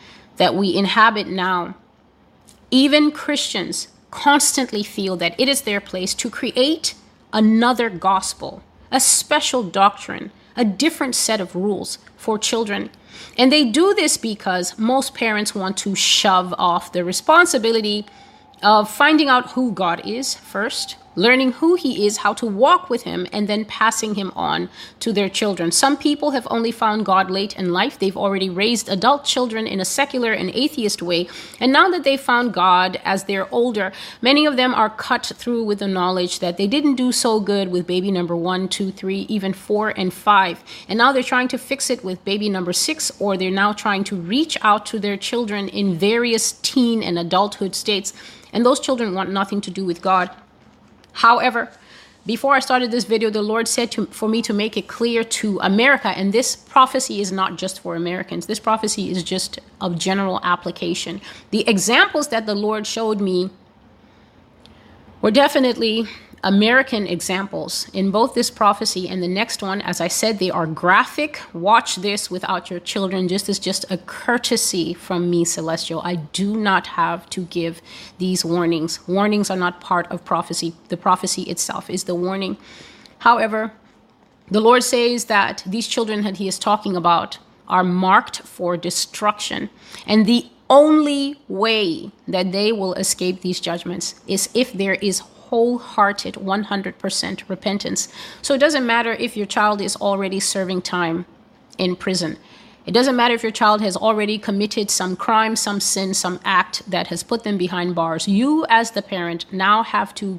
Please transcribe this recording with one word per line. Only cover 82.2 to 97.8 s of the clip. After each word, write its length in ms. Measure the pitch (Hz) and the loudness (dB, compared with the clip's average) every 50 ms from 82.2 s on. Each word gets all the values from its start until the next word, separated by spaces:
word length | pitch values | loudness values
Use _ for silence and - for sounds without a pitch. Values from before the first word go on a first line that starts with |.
| 175 185 190 196 196 180 202 - - - - - - - - - - - - - | -2 -4 -4 -4 -4 -6 -8 -10 -12 -20 -20 -20 -20 -20 -20 -20 -20 -20 -10 2
However, 540 | - 233 240 226 220 214 214 220 220 220 - _ _ _ _ _ _ _ _ _ _ _ _ _ _ - | 4 4 6 6 4 0 0 -2 -4 -4 -8 _ _ _ _ _ _ _ _ _ _ _ _ _ _ -2
the 120 | 185 214 | 0 4
Lord 240 | 214 233 247 254 247 | 6 6 6 6 4
says 400 | - - 240 233 240 240 233 - | 2 0 2 2 2 0 -2 -2
that 400 | - 220 202 196 - 202 - - | 2 2 2 2 2 -2 -8 -8
these 220 | 190 185 233 220 - | -6 -6 -6 -4 -4
children 340 | - 262 233 214 214 208 208 | -2 -2 -2 -2 -2 -2 -2
that 140 | 208 190 | -4 -4
he 100 | 202 202 | -4 -4
is 140 | 190 180 - | -6 -4 -2
talking 340 | - 214 208 208 - 202 185 | 0 0 0 0 0 -2 -2
about 440 | 175 165 175 170 160 - - - - _ _ _ _ _ | 0 2 4 4 2 2 -4 -10 -16 _ _ _ _ _
are 160 | - - 185 185 | 0 2 2 2
marked 600 | 180 175 185 185 185 190 226 240 - - - - | 4 2 2 4 6 6 4 4 2 -12 -14 -14
for 340 | - - - 185 175 175 | -14 -10 -6 -4 -2 -2
destruction. 920 | 170 175 175 - - - - - - 214 208 208 - - - - - 208 208 _ _ - - - - - | -2 -4 -4 -4 -4 -6 -6 -8 -2 -2 -2 -2 -2 -6 -8 -6 -6 -8 -10 _ _ -20 -20 -20 -14 -4
And 180 | - 214 220 214 | 2 4 4 4
the 220 | 190 240 240 - - _ _ _ - | 4 4 2 0 -4 _ _ _ 6
only 720 | 262 285 294 311 311 311 302 294 285 277 277 277 285 _ _ - | 8 8 8 8 6 4 4 2 0 -2 -4 -4 -6 _ _ -10
way 640 | 190 190 214 226 226 214 208 170 156 - - 208 - _ - - | -4 -2 0 2 2 2 0 0 -2 -4 -8 -14 -16 _ -10 -6
that 240 | 175 180 185 190 175 | -4 -2 -2 -2 -2
they 180 | 196 208 214 | 0 0 0
will 240 | 226 208 190 185 175 | 0 0 -2 -4 -4
escape 460 | - 190 - - - 180 180 185 185 | -4 -2 -4 -2 -2 -2 -4 -4 -2
these 180 | - 180 180 - | -4 -4 -4 -4
judgments 560 | - 170 170 175 - 180 175 196 - - - - - - | -4 -4 -4 -4 -6 -8 -8 -6 -8 -10 -10 -12 -8 -4
is 200 | 196 190 - - - | -4 -4 -4 -2 0
if 180 | 233 254 254 - | 0 0 0 -2
there 220 | 185 196 196 190 | -4 -2 -2 -2
is 240 | - 208 202 180 - - - - - - - | 0 -2 -2 -2 -4 -6 -10 -20 -20 -10 -2
wholehearted, 880 | 247 233 233 240 247 240 - - - - 202 202 202 - - 190 196 | 2 2 2 2 2 -2 -6 -6 0 2 2 2 2 -2 -8 -10 -10
one 280 | - 196 190 190 208 208 | -8 -4 -2 -2 -2 -2
hundred 340 | - 202 196 190 190 - _ | -4 -4 -4 -4 -6 -10 _
percent 440 | - 196 - - - 180 190 - - - | -8 -6 -4 -4 -4 -6 -8 -10 -10 -10
repentance. 600 | 190 180 - 202 196 202 | -10 -6 -4 -4 -4 -2